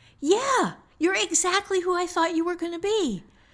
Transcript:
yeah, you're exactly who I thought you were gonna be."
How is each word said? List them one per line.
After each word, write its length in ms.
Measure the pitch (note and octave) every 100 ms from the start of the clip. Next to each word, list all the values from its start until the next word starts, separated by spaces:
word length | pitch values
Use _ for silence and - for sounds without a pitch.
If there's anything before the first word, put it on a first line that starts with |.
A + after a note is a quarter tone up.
| - _
yeah, 540 | C#4+ G#4 C5+ C5 F3+ - _ _
you're 160 | E4
exactly 680 | G4 G4 E4+ F#4 F#4+ G4 F#4+
who 120 | F4
I 120 | F4+ F4
thought 280 | F4 E4
you 100 | E4 E4
were 100 | F4
gonna 220 | E4 E4+
be." 440 | G4 A4 D#4 F#3+ - _ _